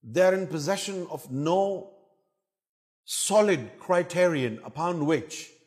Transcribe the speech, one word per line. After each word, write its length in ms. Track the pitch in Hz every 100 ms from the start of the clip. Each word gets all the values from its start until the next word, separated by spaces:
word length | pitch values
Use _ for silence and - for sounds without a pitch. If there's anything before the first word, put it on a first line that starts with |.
They 180 | 120 127
are 120 | 185
in 120 | 190 180
possession 640 | 156 143 196 196 190 175
of 180 | 151 -
no 580 | 131 151 185 196 185 185 - _ _ _ _ _ _ _ _ _ _
solid 760 | - - - 208 214 170 113 -
criterion 800 | - 175 175 170 180 156 123 110
upon 420 | 123 139 170 170 147
which 440 | 156 104 - - _